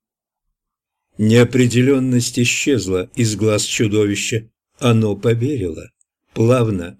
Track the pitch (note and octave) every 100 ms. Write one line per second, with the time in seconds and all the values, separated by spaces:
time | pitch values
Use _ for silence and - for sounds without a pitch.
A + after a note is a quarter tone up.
0 | _ _ _ _ _ _ _ _ _ _
1 | _ - G#2+ A#2 A#2+ B2+ B2 A#2+ B2+ C3+
2 | B2+ B2 A#2+ - A#2+ - - B2+ F#2 F#2
3 | F#2 - A2+ G2+ A2 G#2+ - - A2 G#2+
4 | G#2 G2 - A2+ - _ _ - B2 A2+
5 | G#2+ G2+ A2+ A#2 B2+ C#3 F2+ D#2 - _
6 | _ _ _ - A2+ B2+ A2+ G2 F2